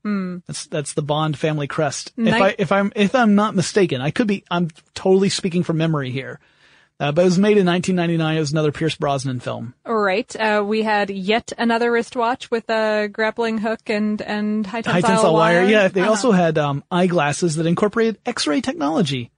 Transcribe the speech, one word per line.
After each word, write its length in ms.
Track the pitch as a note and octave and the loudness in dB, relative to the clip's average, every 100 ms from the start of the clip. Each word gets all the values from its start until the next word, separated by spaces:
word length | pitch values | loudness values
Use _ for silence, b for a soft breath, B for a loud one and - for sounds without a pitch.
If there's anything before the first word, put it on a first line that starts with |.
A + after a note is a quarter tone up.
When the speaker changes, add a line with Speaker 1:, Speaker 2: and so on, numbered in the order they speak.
Speaker 1:
Hmm. 340 | G#3+ G3+ F#3 F3+ - | -4 -6 -6 -10 -12
Speaker 2:
That's, 200 | D3+ - | -14 -8
that's 260 | D#3+ C#3+ | -8 -6
the 80 | - | -6
Bond 360 | D3 D3+ D#3 D3 | -2 -2 -2 -2
family 300 | D#3+ D3+ C#3+ | -2 -2 -4
crest. 420 | - D3+ - - | -2 -2 -4 -12
If 80 | - | -2
Speaker 1:
Nin- 160 | A3+ | 0
Speaker 2:
I, 220 | A3 G3 - | 4 2 0
if 140 | F3+ | 0
I'm, 220 | G3 G3+ A3 | 2 0 0
if 180 | G3+ | 2
I'm 220 | C4 A3+ G3+ | 4 4 4
not 200 | G#3+ F3 | 2 0
mistaken, 440 | - - F3 B2+ | 0 2 2 0
I 120 | C#3 | -2
could 160 | - A3 | -2 0
be, 180 | G3+ _ | -2 _
I'm 200 | F3 E3+ - _ | -4 -4 -6 _
totally 340 | - F#3+ F#3+ G3 | -4 2 4 4
speaking 360 | - G3 F3 | 0 -2 -2
from 140 | E3+ D#3+ | 0 0
memory 340 | E3 D3+ B2+ | 0 0 -4
here. 280 | B2+ B2 C3+ b b b b b _ | -8 -10 -16 b b b b b _
Uh, 140 | C#3+ | -2
but 120 | D3+ | 2
it 20 | F#3 | 4
was 120 | F3+ | 4
made 200 | G#3 G#3 | 4 4
in 80 | F3+ | 4
nineteen 300 | F3+ F3+ F#3 | 0 0 0
ninety-nine. 400 | E3+ E3 D#3+ D#3+ | 0 0 0 0
It 20 | |
was 120 | D3 | 0
another 180 | D#3 D3+ | 0 -2
Pierce 240 | - D#3+ - | 0 -4 -2
Brosnan 440 | D3 C#3 C3 B2 | -2 -2 -4 -6
film. 320 | B2 A#2 A#2 _ - | -8 -10 -12 _ -6
Speaker 1:
Right. 480 | A3+ G3+ F#3+ C4 - | -2 0 -2 -4 -4
Uh, 280 | A3 G#3+ G3+ | 0 0 0
we 160 | A3 | -2
had 260 | G#3+ G#3 G3+ | 0 0 -2
yet 420 | G3 F#3 A3+ - - | -4 -2 -2 -2 -4
another 340 | A#3 A3+ A#3+ | 0 0 0
wristwatch 580 | A#3 A3+ B3+ A3+ C4 - | 0 -2 -4 -2 -4 -4
with 200 | A3+ - | -6 -2
a 400 | A3 G#3+ G#3+ G#3 | -2 0 0 -2
grappling 460 | G3+ A3 G#3+ A3+ A3 | -2 -4 -2 -4 -2
hook 240 | A3 A3+ - | -4 -4 -4
and, 340 | G#3+ G#3+ G#3+ | -2 -2 -4
and 440 | - G#3 G#3+ G#3+ G3 | -4 -4 -2 -2 -4
high 160 | A3+ | -6
tensile 120 | A3+ F3+ | 0 2
Speaker 2:
High 60 | A3 | 4
tensile 260 | A3+ G3+ | 4 4
wire. 280 | D#3+ E3 F3 | 4 4 4
Speaker 1:
wire. 80 | F#3 | 4
Speaker 2:
Yeah. 180 | G#3+ F#3+ | 4 4
They 120 | G3 | 2
Speaker 1:
Uh-huh. 80 | G3 | 2
Speaker 2:
also 220 | G#3+ B3+ | 2 4
had, 260 | F#3 E3 D#3 | 4 4 2
um, 260 | D3 C#3 - | -2 -4 -2
eyeglasses 680 | F3+ F3+ E3+ D3 C#3+ F3 D#3 | 0 2 2 0 0 -2 0
that 80 | E3 | 0
incorporated 520 | E3+ G#3 A3+ A3+ G#3 - | 2 0 2 0 -2 -8
X-ray 360 | A#3 D4+ C#4+ | -4 -2 -2
technology. 680 | B3+ E4 C#4+ D#4 D3 C3+ A#2+ | -2 -4 -2 0 0 -2 -8